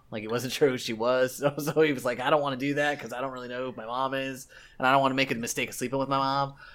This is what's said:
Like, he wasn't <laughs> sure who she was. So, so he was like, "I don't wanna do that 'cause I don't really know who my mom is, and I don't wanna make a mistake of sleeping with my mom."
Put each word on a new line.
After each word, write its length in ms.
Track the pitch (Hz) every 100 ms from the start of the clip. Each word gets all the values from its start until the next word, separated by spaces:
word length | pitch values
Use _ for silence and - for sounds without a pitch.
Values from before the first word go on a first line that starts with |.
| -
Like, 120 | 113
he 60 | 107
wasn't 240 | 120 123
<laughs> 20 |
sure 140 | - 147
who 80 | 127
she 140 | -
was. 440 | 110 120 127 127 -
So, 180 | 143 143
so 260 | 147 156
he 100 | 156
was 120 | 127
like, 140 | 123 120
"I 120 | 135
don't 120 | 151
wanna 140 | 143 127
do 180 | 139
that 240 | 143 147 147
'cause 140 | 120
I 80 | 123
don't 100 | 135
really 160 | 127 123
know 240 | 123 131
who 60 | 113
my 100 | 110
mom 280 | 127 131
is, 340 | 135 135 127 - - - -
and 100 | 131
I 20 |
don't 120 | 135
wanna 120 | 135
make 160 | 131 135
a 40 | 117
mistake 320 | 117 - 120
of 60 | -
sleeping 240 | 123 135
with 80 | 135
my 100 | 135
mom." 360 | 135 139 139 - -